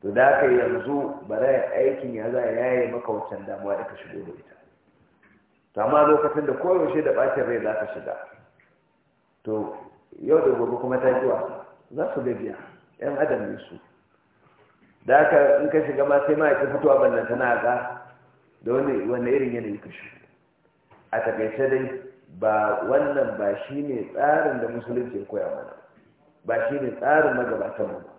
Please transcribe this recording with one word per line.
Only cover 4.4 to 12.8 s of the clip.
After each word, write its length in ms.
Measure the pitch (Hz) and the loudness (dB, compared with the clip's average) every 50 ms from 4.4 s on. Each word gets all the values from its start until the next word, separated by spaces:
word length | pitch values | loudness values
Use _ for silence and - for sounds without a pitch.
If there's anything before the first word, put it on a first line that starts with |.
| - _ - _ _ _ _ _ _ _ _ _ _ _ _ _ _ _ _ _ _ _ _ _ _ _ _ | -20 _ -20 _ _ _ _ _ _ _ _ _ _ _ _ _ _ _ _ _ _ _ _ _ _ _ _
To 80 | 104 | -2
amma 200 | 107 123 143 147 151 147 | 0 2 4 4 6 6
lokacin 380 | 151 147 151 147 - 151 147 | 6 4 4 0 0 -2 -2
da 80 | 139 - | -2 -4
koyaushe 480 | - - 180 185 180 156 147 - 151 147 | -2 0 0 2 2 2 0 0 0 0
da 80 | 135 | 2
ɓacin 320 | - 123 117 110 107 139 127 | 2 2 2 2 2 0 -2
rai 160 | 120 120 113 107 | -2 -2 -2 -2
za 100 | 107 110 | -2 -4
ka 140 | 107 107 - - | -4 -6 -6 -8
shiga, 220 | - - - - - - - - - _ _ _ _ _ _ _ _ _ _ _ _ _ _ _ _ _ _ _ _ _ | -10 -8 -10 -10 -10 -12 -18 -20 -20 _ _ _ _ _ _ _ _ _ _ _ _ _ _ _ _ _ _ _ _ _
to 320 | 110 107 107 101 - - - - - _ _ _ _ - - | -6 -4 -4 -4 -6 -10 -14 -16 -20 _ _ _ _ -18 -10
yau 180 | - - 151 160 | 0 4 4 4
da 100 | - 135 120 120 | 6 4 2 2
gobe 200 | 117 117 120 - | 0 -2 -2 -4
kuma 200 | 127 127 127 127 | -4 -2 -2 2
ta 100 | 127 127 127 127 | 2 2 2 2
ƙi 60 | - | 2
wasa, 400 | 127 113 110 - - - - - - - _ _ _ | 0 0 0 -2 -6 -8 -12 -16 -20 -20 _ _ _
za 200 | - 135 170 185 - | -6 -4 -4 -4 -4
su 80 | 143 123 | -4 -4
gajiya, 320 | 123 120 101 110 107 - - - - - - | -4 -4 -4 -6 -10 -10 -12 -16 -20 -20 -20